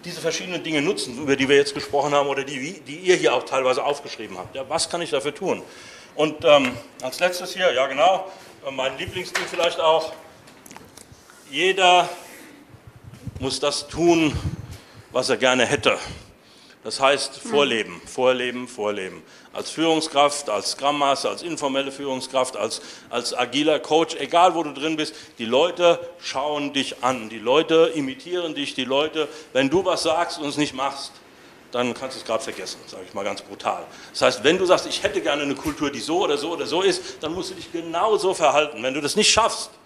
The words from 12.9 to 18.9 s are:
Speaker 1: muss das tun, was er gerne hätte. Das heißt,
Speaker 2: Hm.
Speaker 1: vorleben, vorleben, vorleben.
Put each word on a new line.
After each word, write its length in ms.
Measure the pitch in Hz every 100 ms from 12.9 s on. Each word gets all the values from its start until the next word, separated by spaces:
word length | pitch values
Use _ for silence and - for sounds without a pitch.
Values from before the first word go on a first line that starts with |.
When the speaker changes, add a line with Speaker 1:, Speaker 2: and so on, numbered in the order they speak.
| - - - - -
Speaker 1:
muss 220 | 131 131
das 260 | 147 139 -
tun, 480 | 151 170 165 156 120 - - - - - - -
was 180 | 123 127
er 60 | 117
gerne 280 | 127 127
hätte. 340 | 113 135 123 95 - - - - _ - - -
Das 160 | 110 -
heißt, 420 | 135 139 - -
Speaker 2:
Hm. 80 | 240
Speaker 1:
vorleben, 520 | 147 139 117 107 - -
vorleben, 640 | - 127 127 123 123 123
vorleben. 540 | - 104